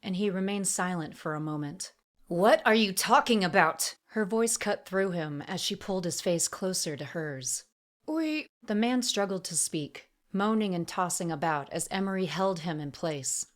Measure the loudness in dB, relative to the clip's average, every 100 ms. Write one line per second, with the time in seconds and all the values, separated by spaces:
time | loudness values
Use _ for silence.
0 | -4 -2 0 0 -2 -2 -2 -2 -2 -2
1 | -6 -8 -6 -4 -4 -4 -6 -8 -12 _
2 | _ _ -6 4 6 6 6 4 4 2
3 | 4 4 6 4 4 6 4 4 -4 -6
4 | _ -4 0 2 2 0 0 -2 -2 0
5 | 2 0 -2 -4 -4 -4 -4 -4 -2 -2
6 | -2 -2 2 2 0 -2 -2 -2 -4 -6
7 | -6 -6 -6 -6 -6 -6 -8 _ _ _
8 | -4 -2 0 -2 -6 _ -4 0 2 2
9 | 0 0 0 -2 -4 -2 -2 -2 -6 -10
10 | -20 _ _ -2 0 2 0 -2 -4 -2
11 | -2 -2 -2 0 0 0 -2 -6 -4 -2
12 | -2 0 -2 0 0 0 -2 -4 -6 -4
13 | -4 -2 -4 -4 -6